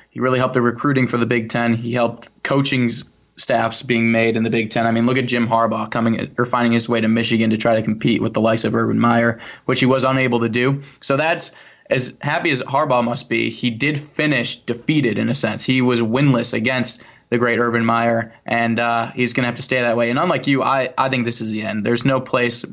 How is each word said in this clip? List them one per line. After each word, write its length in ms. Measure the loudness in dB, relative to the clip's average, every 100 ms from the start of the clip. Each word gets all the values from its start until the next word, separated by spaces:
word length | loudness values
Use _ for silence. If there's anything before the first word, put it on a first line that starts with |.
| _
he 100 | -4
really 180 | 0 2
helped 160 | 2 2
the 60 |
recruiting 460 | 0 0 0 2 2
for 100 | 0
the 80 | 0
Big 220 | 0 0
Ten. 260 | -2 0 0
He 160 | -2
helped 380 | -2 -2 -4 -18 _
coaching 440 | -2 0 2 0 0
s-, 180 | -4 -12 _ _ -8
staffs 480 | 0 0 0 -4
being 280 | -2 0 2
made 260 | 2 2 2
in 60 |
the 60 | 0
Big 200 | 0 -2
Ten. 180 | 0 0
I 40 |
mean, 140 | 2 2
look 120 | 0
at 80 | 0
Jim 200 | 0 2
Harbaugh 460 | 2 2 -2 -4
coming 420 | 0 0 0 -4 -4
or 80 | -2
finding 260 | 2 2
his 160 | 2 0
way 140 | 0
to 60 | 2
Michigan 400 | 2 2 2 2
to 80 | 2
try 180 | 2 2
to 60 |
compete 400 | 0 -2 0 0
with 120 | 0
the 80 | 0
likes 220 | 2 2
of 100 | 0
Urban 240 | 0 0 2
Meyer, 420 | 2 4 2 -2 -10 -10 -4
which 160 | 2
he 40 | 2
was 200 | 4 2
unable 340 | 2 2 0
to 100 | 0
do. 320 | 0 0 -2 -6 -14
So 160 | -2 0
that's 340 | 0 -2 -4 -12 -20 -16 -4
as 280 | -2 -2 -6
happy 280 | -2 0 0
as 120 | -2
Harbaugh 420 | 0 0 2 2
must 240 | 0 -4 -4
be. 220 | -2 -2
He 200 | -2 -4
did 300 | -2 -2 -2
finish 560 | -6 -2 0 0 -2 -8
defeated 580 | -8 -6 0 0 2 0
in 80 | -2
a 80 | 0
sense. 300 | -2 -2 0
He 160 | 2
was 200 | 2 2
winless 520 | 0 2 4 2 0
against 500 | -2 -2 0 -2 -4 -10 -18 -4
the 100 | 0
great 180 | 0 2
Urban 260 | 0 0
Meyer, 500 | 2 2 2 0 -4 -12 -4
and, 340 | -2 0 0
uh, 320 | 0 0 -2
he's 220 | -2 -2
gonna 140 | 0 -4
have 80 | -4
to 60 |
stay 200 | -2 0
that 160 | 2 2
way. 140 | 0
And 80 | 0
unlike 260 | 0 0 0
you, 160 | 0
I, 320 | 2 0 -2 -2
I 120 | 0
think 160 | 0 0
this 160 | -2
is 100 | -4
the 120 | -4
end. 200 | -4 -4
There's 220 | 0 0 0
no 160 | 0
place 420 | -2 -2 -2 -4 -10